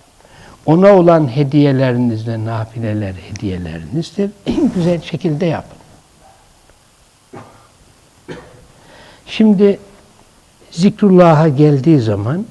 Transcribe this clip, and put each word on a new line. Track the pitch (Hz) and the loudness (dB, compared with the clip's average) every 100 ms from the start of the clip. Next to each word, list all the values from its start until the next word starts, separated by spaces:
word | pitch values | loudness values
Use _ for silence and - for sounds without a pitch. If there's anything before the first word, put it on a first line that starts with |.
| _ _ _ - - - - | _ _ _ -20 -20 -8 0
Ona | 165 196 | 4 6
olan | 196 170 165 147 123 | 6 6 4 0 -2
hediyelerinizle | 139 147 143 131 131 120 123 110 113 113 | 0 2 2 2 0 0 -2 -2 -6 -8
nafileler | 110 113 110 120 113 107 101 | -6 -6 -8 -8 -6 -6 -8
hediyelerinizdir. | 92 - 98 101 90 87 82 80 156 160 - 202 - - | -10 -14 -10 -8 -8 -10 -12 -10 -8 -8 -6 -8 -8 -6
En | 233 285 | -2 -2
güzel | 190 170 175 | -2 -2 -4
şekilde | - 156 180 147 180 | -6 -6 -4 -2 -4
yapın. | 110 - - _ - _ _ _ _ _ _ _ _ _ _ _ _ _ 117 - - _ _ _ _ _ _ - - - - _ _ - - - - - | -4 -10 -20 _ -20 _ _ _ _ _ _ _ _ _ _ _ _ _ -20 -20 -20 _ _ _ _ _ _ -20 -20 -20 -20 _ _ -20 -20 -20 -20 -10
Şimdi | - 220 196 202 196 - - _ _ _ _ _ _ - | 0 2 4 2 0 -10 -20 _ _ _ _ _ _ -16
zikrullah'a | 165 196 - 208 180 175 151 160 | -2 -2 0 2 4 6 4 2
geldiği | 135 151 143 160 151 | 2 2 2 2 2
zaman | 110 101 107 165 226 | 0 -4 -4 -6 -8